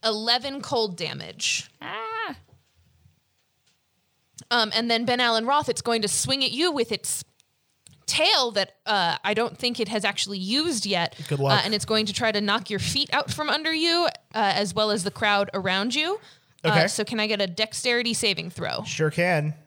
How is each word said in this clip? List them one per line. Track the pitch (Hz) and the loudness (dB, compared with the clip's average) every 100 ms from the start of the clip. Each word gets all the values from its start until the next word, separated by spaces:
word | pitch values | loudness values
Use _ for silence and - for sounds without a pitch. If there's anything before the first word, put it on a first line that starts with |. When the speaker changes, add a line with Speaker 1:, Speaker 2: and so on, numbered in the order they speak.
Speaker 1:
eleven | 220 214 226 247 269 277 | 0 -2 0 0 0 -8
cold | - 262 220 170 | -2 0 0 -2
damage. | 170 139 85 - - - - _ | -6 -6 -12 -6 -2 -2 -6 _
Speaker 2:
Ah. | - 427 440 440 427 277 _ _ _ _ _ _ _ _ _ _ _ _ _ _ _ _ _ _ _ - - | -8 -6 -6 -6 -6 -10 _ _ _ _ _ _ _ _ _ _ _ _ _ _ _ _ _ _ _ -20 0
Speaker 1:
Um, | 240 214 | 2 2
and | 226 233 | 0 2
then | 226 | 2
Ben | 240 247 | 2 2
Allen | 247 226 226 | 4 2 2
Roth, | 285 294 | 0 0
it's | - | -2
going | - 233 | 0 0
to | 202 | 0
swing | - 226 269 | -2 0 0
at | 262 | 0
you | 240 349 | 2 0
with | 285 226 | 2 -2
its | 214 - - - _ _ _ _ _ - - - | -2 -6 -8 -8 _ _ _ _ _ -20 -14 -4
tail | - 330 392 247 | 2 4 4 2
that, | 202 190 _ - | 0 -2 _ -2
uh, | 208 170 - | 2 2 0
I | 190 | -2
don't | 214 226 - | 0 -2 -2
think | 247 240 | -4 -2
it | 208 | -2
has | 214 190 | 0 0
actually | - 196 196 | -2 -4 -4
used | 185 254 330 247 196 | 0 0 0 -2 0
yet. | 185 170 - 156 | 0 0 -4 -4
Speaker 3:
Good | 143 | 0
luck. | 139 208 | 4 4
Speaker 1:
Uh, | 202 | 2
and | |
it's | 214 - | -2 0
going | 220 214 | 0 0
to | |
try | 196 233 | 0 0
to | 208 | 2
knock | 202 214 185 | 0 0 0
your | 202 | -4
feet | - - 294 | -2 -2 0
out | 294 285 | -2 -2
from | - 302 | -4 0
under | 294 320 | 0 0
you, | 320 339 339 339 - _ 220 | 0 2 4 2 -2 _ 0
uh, | 202 190 | 2 2
as | 202 | 0
well | 196 214 | 0 2
as | 214 | 2
the | 180 | -2
crowd | - 214 202 202 | -2 2 2 2
around | 202 190 190 220 254 | -2 -2 0 0 0
you. | 320 427 - - _ _ - | -2 -2 -8 -20 _ _ 2
Uh, | |
Speaker 3:
Okay. | 175 175 | 4 2
Speaker 1:
so | - | 0
can | 208 226 | -2 -2
I | 214 | -2
get | 208 | 0
a | 196 | -2
dexterity | 170 214 - 254 240 233 | -2 -4 -2 0 0 0
saving | 233 220 175 165 | 0 0 0 -6
throw? | - 170 62 151 | -6 -6 -6 -6
Speaker 3:
Sure | 147 156 | 0 0
can. | 156 180 165 151 151 | 2 2 2 0 -4